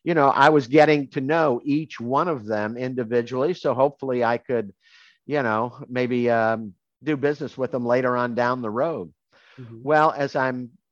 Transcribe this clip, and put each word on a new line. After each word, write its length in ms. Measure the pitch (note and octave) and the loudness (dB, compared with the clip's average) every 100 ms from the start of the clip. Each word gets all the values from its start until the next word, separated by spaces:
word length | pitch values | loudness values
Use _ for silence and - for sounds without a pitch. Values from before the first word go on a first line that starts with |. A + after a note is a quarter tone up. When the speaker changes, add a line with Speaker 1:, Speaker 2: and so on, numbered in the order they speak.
Speaker 1:
you 100 | D3+ | -2
know, 160 | E3 C#3 | 2 4
I 220 | - C#3+ | 6 6
was 160 | D3+ A#2+ | 6 4
getting 420 | D3+ D3+ D3+ C3+ | 4 6 4 0
to 100 | D3 | -4
know 400 | C3+ E3 D3+ A#2+ | 0 2 2 0
each 340 | C#3+ D3 D#3+ - | -2 -2 -4 -8
one 300 | A#2 C3+ F3 | -2 0 0
of 160 | C#3+ | -4
them 320 | G#2 G#2+ G#2+ A#2+ | -4 -4 -4 -4
individually. 800 | B2+ B2+ A2 A#2+ A#2 B2+ D3+ | -6 -6 -2 -2 -2 -2 -2
So 180 | F3+ D3+ | -2 -2
hopefully 500 | A#2+ C#3 C#3 C3+ B2 | 0 0 0 -4 0
I 140 | A#2 A#2+ | 0 0
could, 380 | - A#2+ G2+ - _ _ _ _ | -2 -4 -4 -12 _ _ _ _
you 180 | - D3 | -6 -4
know, 400 | A#2+ G#2+ A#2+ A#2+ C#3 | 0 -2 -2 -8 -8
maybe, 400 | B2 B2 B2 A#2+ | -4 -2 0 2
um, 460 | A#2 A2+ A2+ A2 - _ _ | 2 2 0 -6 -16 _ _
do 140 | C3 D3 | -6 -2
business 400 | C#3+ D3 C3 - | -2 -4 -8 -6
with 140 | B2 | -6
them 160 | C3 A#2+ | -4 0
later 280 | B2 B2+ | 2 2
on 200 | B2 B2 | 0 -2
down 260 | A#2 A#2+ B2+ | 0 0 0
the 80 | A2+ | -4
road. 420 | A2 D#3+ C#3+ E2 _ _ _ _ - | -4 -4 -4 -10 _ _ _ _ -20
Speaker 2:
Mm-hmm. 200 | A#2+ A2+ | -18 -10
Speaker 1:
Well, 300 | C3+ D3+ D#3 | 0 4 4
as 220 | C#3 C#3 D3 | 2 -2 -2
I'm 340 | C3 B2 A#2+ - _ | -2 -2 -10 -16 _